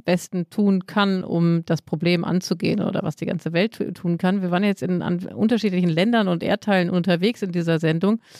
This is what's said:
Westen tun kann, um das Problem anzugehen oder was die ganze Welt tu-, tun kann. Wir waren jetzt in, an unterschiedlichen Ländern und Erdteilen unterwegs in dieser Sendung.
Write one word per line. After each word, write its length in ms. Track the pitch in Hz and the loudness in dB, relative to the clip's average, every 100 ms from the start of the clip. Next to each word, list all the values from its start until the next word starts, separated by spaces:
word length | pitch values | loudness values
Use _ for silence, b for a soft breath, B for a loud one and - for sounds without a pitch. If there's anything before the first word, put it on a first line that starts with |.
| - | -2
Westen 440 | 180 - 180 165 | -2 -2 -6 -4
tun 380 | - 202 190 - | 0 2 2 0
kann, 360 | 208 196 185 | 0 0 0
um 400 | - 170 170 165 - | -2 2 2 2 0
das 180 | 160 | -4
Problem 420 | - 156 170 175 - | -2 -2 0 0 0
anzugehen 560 | 180 - 170 - 208 | -2 -2 -2 -2 -2
oder 220 | - 190 | -2 -2
was 120 | 170 - | -4 -4
die 120 | 175 | -6
ganze 260 | 170 160 | -4 -4
Welt 220 | 170 226 - | -2 -2 -4
tu-, 160 | - | -8
tun 260 | 180 175 170 | -6 -4 -2
kann. 240 | 185 196 | -2 -2
Wir 80 | 180 | -2
waren 140 | 175 | 0
jetzt 180 | 208 190 | 0 0
in, 220 | 180 180 | -2 -2
an 160 | - 175 | -2 -4
unterschiedlichen 680 | 180 - 220 233 208 180 180 | -6 -2 0 2 0 2 2
Ländern 380 | 160 220 233 190 | 2 2 2 2
und 140 | 170 | 0
Erdteilen 480 | - 202 214 190 175 | 0 -2 2 2 2
unterwegs 540 | 180 185 170 208 240 | 0 2 2 0 -2
in 80 | 190 | -4
dieser 280 | 175 165 165 | -2 0 2
Sendung. 400 | 160 165 190 226 B | 2 2 2 0 B